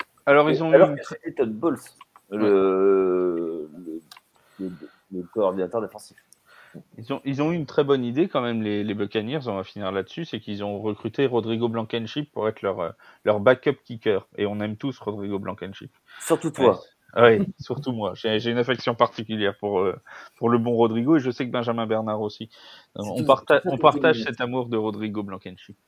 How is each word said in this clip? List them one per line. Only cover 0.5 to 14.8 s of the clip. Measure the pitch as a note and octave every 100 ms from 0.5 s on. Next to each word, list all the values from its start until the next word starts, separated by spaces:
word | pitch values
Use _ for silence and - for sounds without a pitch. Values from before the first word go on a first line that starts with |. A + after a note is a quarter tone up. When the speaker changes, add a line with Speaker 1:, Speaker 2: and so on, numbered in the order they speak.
Speaker 1:
ils | D3
ont | E3
Speaker 2:
alors | D3+ F3+
Speaker 1:
eu | D3
Speaker 2:
que | -
c'était | - D#3+
Todd | - A2+
Bowles, | G#2+ E3 B2 - _ - _ -
Speaker 1:
Ouais. | G#2
Speaker 2:
le, | G#2 G2 F#2+ F#2+ G2 F#2+ F#2 F2+ F2+ E2 E2 D#2+ D2+ D#2
le, | E2+ D#2+ - - _ _ _ -
le, | F#2 E2+ E2 _ _
le | F#2
coordinateur | F2 A2+ G2 F#2+ F2+ A2+
défensif. | G2 G#2 - _ _ _ _ - - - - -
Speaker 1:
Ils | A#2
ont, | C#3 C#3
ils | C#3
ont | D3+
eu | E3+
une | C#3+
très | -
bonne | C#3 C#3 A#2+
idée | B2+ F#3
quand | C#3
même, | A#2+ A2+
les, | G#2+ G#2
les | G#2
Buccaneers, | G#2 G2+ A2 G#2+ D3+ B2+
on | G2
va |
finir | F#2 G#2 G2
là-dessus, | G2 F#2 - E3+
c'est | A2
qu'ils | - G2+
ont | G2+ G2+
recruté | G#2+ G#2 A2+ - C3+
Rodrigo | A#2+ A2+ A2+ A#2
Blankenship | A2+ A2 A#2 A2 D3+ D3
pour | - G#2+
être | G#2+
leur, | G2+ F#2
euh, | E2+ - - _ G#2
leur | G#2+
backup | G#2+ B2+ D3+ C#3
kicker. | - A#2+ A2 F#2+ - -
Et | G#2
on | G#2
aime | G#2+
tous | G#2+